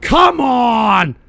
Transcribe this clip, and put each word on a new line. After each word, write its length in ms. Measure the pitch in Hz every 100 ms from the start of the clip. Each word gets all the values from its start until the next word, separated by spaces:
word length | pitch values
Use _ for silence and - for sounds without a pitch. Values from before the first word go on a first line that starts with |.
Come 400 | - 311 359 349
on. 760 | 277 254 240 226 214 196 170 123